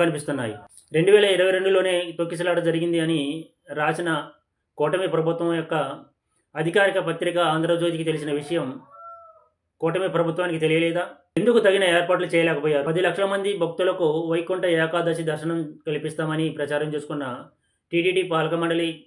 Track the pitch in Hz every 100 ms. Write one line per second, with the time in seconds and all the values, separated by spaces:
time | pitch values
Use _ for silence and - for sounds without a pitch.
0 | 170 151 151 139 113 104 - - - 151
1 | 180 208 202 180 185 185 190 185 185 175
2 | 175 160 170 170 175 170 165 165 170 170
3 | 160 160 139 160 160 _ - 147 151 160
4 | 175 151 147 - _ _ _ - 151 185
5 | 185 160 160 165 170 165 160 160 135 151
6 | - _ _ _ _ 147 160 202 196 185
7 | 165 160 175 170 165 160 165 170 170 165
8 | 160 151 147 147 143 170 131 135 - -
9 | - - - - _ _ _ - 160 180
10 | 185 170 165 160 180 160 156 160 165 170
11 | 180 - _ - 214 233 202 196 185 170
12 | 170 175 170 165 165 147 151 143 156 165
13 | 180 196 196 196 196 185 160 165 185 180
14 | 160 160 165 165 170 185 180 165 160 170
15 | 170 160 160 151 160 165 151 - - 151
16 | 151 151 156 156 160 151 143 147 156 147
17 | 147 147 135 127 156 _ _ _ - 170
18 | 175 180 165 160 156 165 165 165 165 160